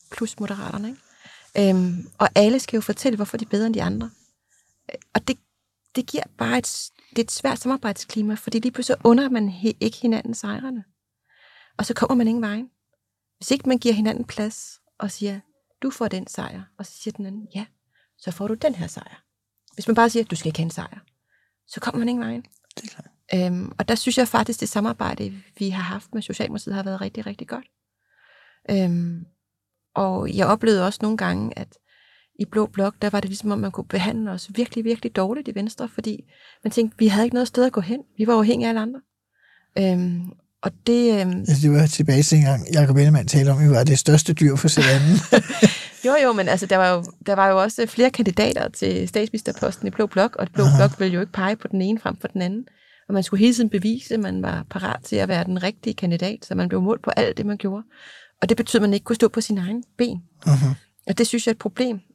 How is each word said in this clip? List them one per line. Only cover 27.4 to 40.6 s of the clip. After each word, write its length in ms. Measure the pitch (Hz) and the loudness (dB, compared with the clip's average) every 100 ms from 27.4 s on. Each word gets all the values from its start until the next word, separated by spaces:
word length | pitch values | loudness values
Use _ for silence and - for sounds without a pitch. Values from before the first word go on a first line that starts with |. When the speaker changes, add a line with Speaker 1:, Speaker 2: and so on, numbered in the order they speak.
| - | -12
Speaker 1:
godt. 160 | 254 262 _ _ _ _ _ _ _ _ _ - | -14 -14 _ _ _ _ _ _ _ _ _ -4
Øhm, 500 | 196 185 170 175 170 170 _ _ _ _ _ _ | 0 0 0 -2 -6 -12 _ _ _ _ _ _
og 420 | - 190 190 - 196 | -4 -2 -2 -4 0
jeg 100 | 180 | 2
oplevede 400 | 220 226 202 180 | 2 2 2 0
også 120 | - | -2
nogle 140 | 214 220 | -4 -2
gange, 420 | 185 180 214 - | -2 -2 -4 -8
at 100 | - _ _ _ _ _ _ - | -14 _ _ _ _ _ _ -10
i 40 | |
Blå 220 | 208 214 208 | -6 -2 -2
Blok, 280 | - 196 - | -2 -2 -2
der 80 | 208 | -2
var 100 | 202 | -2
det 100 | 190 | -4
ligesom, 200 | 202 214 | -6 -4
om 80 | 208 | -2
man 120 | 202 | -4
kunne 180 | 185 - | -6 -6
behandle 420 | 196 196 233 220 | -4 -2 -4 -6
os 180 | 185 - | -8 -8
virkelig, 300 | 202 240 233 | -4 -4 -4
virkelig 320 | 226 233 233 214 | -4 -4 -4 -2
dårligt 320 | 190 254 285 | -2 -4 -8
i 60 | |
Venstre, 340 | 208 208 - 233 | -6 -6 -6 -10
fordi 300 | - 214 214 - _ - _ | -8 -8 -8 -12 _ -20 _
man 60 | 220 | -4
tænkte, 280 | 226 220 - | -2 -2 2
vi 100 | 220 | 2
havde 180 | 202 233 | 4 2
ikke 80 | |
noget 140 | 247 247 | 0 0
sted 160 | - | 2
at 80 | 254 | 2
gå 80 | 233 | 2
hen. 180 | 175 247 - - | -4 -6 -8 -4
Vi 80 | 214 | 2
var 80 | |
afhængige 320 | 226 214 240 233 | 4 4 2 0
af 20 | |
alle 120 | 226 | -2
andre. 200 | 220 262 - _ _ _ _ _ _ - | -4 -8 -16 _ _ _ _ _ _ 0
Øhm, 420 | 190 180 180 175 180 - _ _ | 2 2 0 -2 -6 -12 _ _